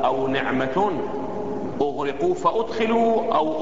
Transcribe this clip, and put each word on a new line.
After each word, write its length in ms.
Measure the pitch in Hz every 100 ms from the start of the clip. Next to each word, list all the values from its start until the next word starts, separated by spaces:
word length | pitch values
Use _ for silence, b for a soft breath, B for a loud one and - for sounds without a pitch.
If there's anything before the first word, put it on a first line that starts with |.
| 127
أو 220 | 135 135
نعمة، 640 | 135 131 127 131 180 208 156 104 - - - - - - -
أغرقوا 540 | 143 135 143 135 175 180
فأدخلوا 1000 | 175 220 226 226 226 233 233 226 - 151
أو 220 | 156 156